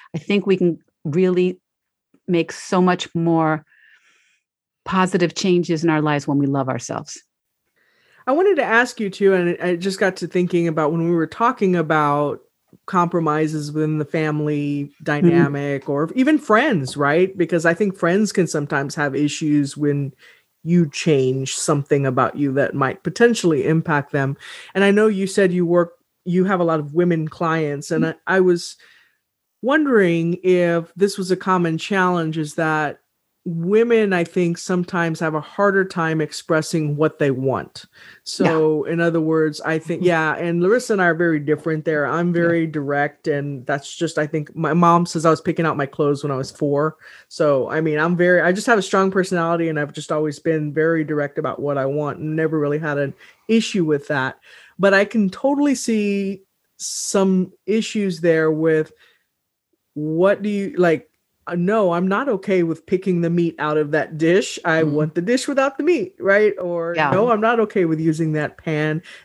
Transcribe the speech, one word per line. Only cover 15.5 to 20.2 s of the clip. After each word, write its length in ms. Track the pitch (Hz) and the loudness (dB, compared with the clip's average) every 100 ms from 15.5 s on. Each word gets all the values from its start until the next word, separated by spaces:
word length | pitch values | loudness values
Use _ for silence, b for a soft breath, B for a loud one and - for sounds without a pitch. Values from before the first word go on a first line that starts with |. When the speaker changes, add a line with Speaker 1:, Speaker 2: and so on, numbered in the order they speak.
| 143 143 139 | 0 -4 -4
Speaker 1:
Mm-hmm. 80 | 151 | -4
Speaker 2:
or 220 | 139 165 | -4 -2
even 240 | 254 262 311 | 0 2 2
friends, 580 | - 214 294 175 127 143 | 4 2 4 0 -2 -2
right? 400 | 143 160 190 190 | 2 2 2 0
Because 280 | 165 170 165 | -2 0 0
I 80 | |
think 240 | 170 208 185 | 0 -2 0
friends 340 | 170 196 208 | 0 2 0
can 160 | - 165 | 0 -2
sometimes 480 | 151 143 143 143 160 | -2 -4 -4 -4 -4
have 200 | 147 139 | -2 0
issues 600 | 147 - 156 147 139 147 | -2 -2 0 0 0 -2
when 380 | 147 143 135 b | -2 -2 -4 b